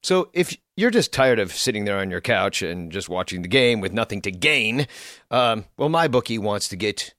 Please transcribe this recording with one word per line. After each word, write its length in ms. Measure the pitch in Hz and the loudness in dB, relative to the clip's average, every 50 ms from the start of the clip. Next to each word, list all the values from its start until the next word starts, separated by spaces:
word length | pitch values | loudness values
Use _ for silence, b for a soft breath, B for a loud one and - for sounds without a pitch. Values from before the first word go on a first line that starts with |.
so 280 | - - 190 185 170 - | 2 2 2 2 2 0
if 260 | _ 175 180 - 165 - _ _ _ | _ -2 -2 -2 -4 -14 _ _ _
you're 120 | - 208 247 | 0 0 2
just 220 | 220 240 - - | 4 2 0 2
tired 280 | - - 131 131 123 110 | 2 2 4 4 4 2
of 140 | 101 90 - | 2 -2 -4
sitting 300 | - - 127 110 107 101 | -2 -2 -2 0 0 -2
there 160 | 104 101 98 | -2 0 0
on 100 | 98 95 | -2 -2
your 120 | 90 90 | -4 -4
couch 400 | - - 117 95 95 101 - - | 0 0 0 2 2 0 -2 -2
and 280 | 95 82 87 90 87 82 | -4 -4 -6 -6 -8 -8
just 200 | 80 98 92 - | -8 -8 -8 -4
watching 320 | 87 90 92 - 95 90 | -4 -4 -4 -4 -6 -8
the 80 | 87 87 | -4 2
game 320 | 104 131 127 120 120 107 | 4 4 4 4 2 2
with 100 | 95 95 | -2 -4
nothing 300 | 87 113 113 - 107 101 | -2 -2 -4 -4 -6 -6
to 100 | - 101 | -6 -8
gain, 560 | 92 92 - 151 151 135 113 107 113 135 143 B B B B B B B B _ | -6 0 0 2 2 2 0 0 0 -2 -2 B B B B B B B B _
um, 360 | 120 127 123 120 113 110 98 _ _ | 2 2 4 2 2 0 -4 _ _
well, 140 | - 139 151 | -2 -2 0
MyBookie 500 | 160 165 165 151 120 123 - - 117 113 | 2 2 2 4 2 0 0 0 -4 -2
wants 300 | 98 104 104 104 - - | -2 -2 -2 -2 -4 -6
to 80 | 104 | -4
get 360 | 90 104 104 101 - - - _ | -2 -2 -2 -2 -4 -8 -12 _